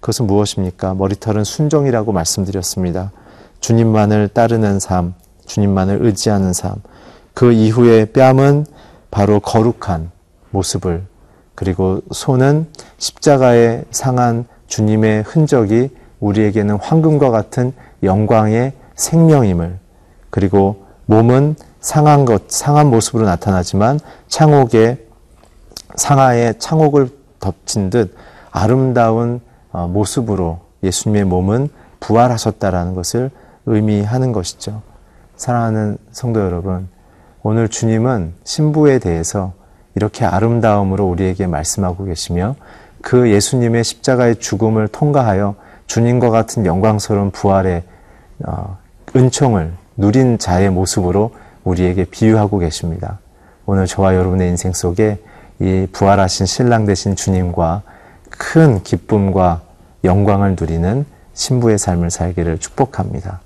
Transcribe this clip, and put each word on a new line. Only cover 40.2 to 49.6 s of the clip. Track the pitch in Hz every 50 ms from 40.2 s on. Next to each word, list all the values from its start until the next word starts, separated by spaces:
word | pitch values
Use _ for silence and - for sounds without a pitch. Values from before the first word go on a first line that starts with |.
| 123
아름다움으로 | 101 87 92 104 117 117 117 110 113 104 104 101 95 95 95 104
우리에게 | 92 87 85 95 92 92 90 98
말씀하고 | 90 85 73 78 - - - 98 90 90 90 98
계시며 | 98 87 78 - - 87 87 90 107 139 - - - - - - - _ - -
그 | - - 127 123 120
예수님의 | 104 101 107 - - 127 120 117 113 117 117
십자가의 | - - _ _ - 131 123 123 120 117 -
죽음을 | - - - 95 110 110 110 110 107 104
통과하여 | - - - 147 143 143 127 113 98 95 101 101 98 - - - - - _ _
주님과 | - 117 117 117 120 123 120 120
같은 | 110 113 113 113 - - 107
영광스러운 | 92 85 92 98 110 107 107 - - 110 101 101 98 95
부활의, | - - 101 98 95 92 95 90 85 87 - - - _ _ - - _ _ - - -
어, | - - - 92 98 95 - _ _ _ - _ - -
은총을 | 131 127 127 - - 147 135 113 98